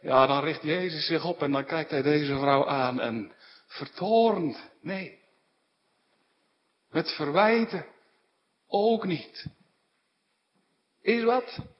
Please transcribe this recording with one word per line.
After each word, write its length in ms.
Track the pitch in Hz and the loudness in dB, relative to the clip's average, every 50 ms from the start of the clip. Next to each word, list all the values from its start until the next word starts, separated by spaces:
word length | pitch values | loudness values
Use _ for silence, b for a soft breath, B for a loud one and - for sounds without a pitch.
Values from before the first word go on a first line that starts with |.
ja, 240 | - - 127 131 135 | -2 4 6 6 6
dan 180 | 135 139 139 139 | 6 4 0 0
richt 180 | 156 151 - | -2 -4 -4
Jezus 440 | - 151 160 180 185 185 160 151 - | -2 -2 -2 -2 -2 -4 -4 -6 -4
zich 180 | - 165 156 147 | -2 -2 -2 -2
op 180 | 170 175 - | -4 -4 -2
en 100 | 147 143 | -2 0
dan 120 | 139 135 139 | 0 0 -2
kijkt 260 | - 170 160 156 - | -2 -4 -4 -4 -2
hij 120 | 160 143 | -2 0
deze 360 | 131 143 151 151 151 139 139 135 | 2 4 2 2 2 0 -2 0
vrouw 280 | 139 139 139 139 143 | 2 4 4 4 4
aan 340 | - 143 139 127 127 123 127 | 2 0 0 0 0 -2 -2
en 320 | - 120 113 117 101 - B B B B B B B | -2 -2 -4 -6 -8 -10 B B B B B B B
vertoornd, 1040 | B - - 143 - - - 175 196 220 226 226 226 208 190 170 143 110 - - - _ _ | B -14 -12 -12 -12 -8 -6 -2 2 4 4 4 4 2 0 -2 -4 -4 -8 -16 -20 _ _
nee. 400 | - - 196 190 185 143 - _ _ _ _ _ _ _ _ _ _ _ _ _ _ _ _ _ _ _ _ _ _ _ _ _ _ _ _ _ _ _ _ _ _ _ | -10 -8 -8 -8 -10 -12 -16 _ _ _ _ _ _ _ _ _ _ _ _ _ _ _ _ _ _ _ _ _ _ _ _ _ _ _ _ _ _ _ _ _ _ _
Met 220 | - 156 165 - | -4 -4 -4 -4
verwijten 760 | - - 156 143 143 180 208 220 226 233 226 226 - 175 156 - - _ _ _ _ _ _ _ _ _ _ _ _ _ _ _ | -4 -6 -6 0 2 4 4 4 4 2 0 -2 -4 -10 -10 -10 -20 _ _ _ _ _ _ _ _ _ _ _ _ _ _ _
ook 360 | - 202 208 226 226 214 - | -2 2 2 2 2 2 0
niet. 420 | 190 170 139 - - - - - - - _ _ _ _ _ _ _ _ _ _ _ _ _ _ _ _ _ _ _ _ _ _ _ _ _ _ _ _ _ | -2 -4 -4 -6 -12 -18 -16 -16 -16 -16 _ _ _ _ _ _ _ _ _ _ _ _ _ _ _ _ _ _ _ _ _ _ _ _ _ _ _ _ _
Is 240 | _ - 226 233 226 | _ 0 0 2 2
wat? 340 | 226 240 254 240 - - - - - _ | 2 2 0 -2 -4 -12 -14 -14 -16 _